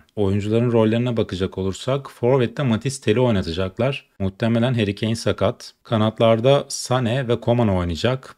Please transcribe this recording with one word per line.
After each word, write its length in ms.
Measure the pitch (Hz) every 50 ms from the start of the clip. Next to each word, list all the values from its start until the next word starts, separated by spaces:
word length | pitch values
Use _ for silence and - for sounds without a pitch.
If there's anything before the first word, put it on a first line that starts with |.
| - _ -
Oyuncuların 560 | 107 101 95 98 104 98 107 110 117 120 123
rollerine 460 | 117 117 110 110 110 117 120 127 117 113
bakacak 400 | 104 - 104 87 95 92 - 95
olursak 540 | 95 95 92 - - 127 135 143 139 -
forvette 520 | - - 120 120 135 135 120 113 - - 147
Matisse 380 | 123 110 107 - 139 135 -
Tel'i 180 | - 113 107 123
oynatacaklar. 840 | 127 123 110 95 82 78 80 87 95 92 - - 117 139 135 - - _ _ -
Muhtemelen 540 | 98 95 95 - 117 113 117 117 117 131 127
Harry 220 | 117 107 98 104
Kane 200 | - 120 110 110
sakat. 580 | 110 - 110 92 - 98 101 - - - - - _ _
Kanatlarda 840 | - 120 107 107 110 110 - 120 113 113 110 113 131 139 143 - -
Sané 580 | - - - - 127 131 123 104 120 139 131 113
ve 100 | 120 113 -
Coman 240 | 117 120 120 120 104
oynayacak. 640 | 95 90 90 90 82 76 - 117 131 135 - - -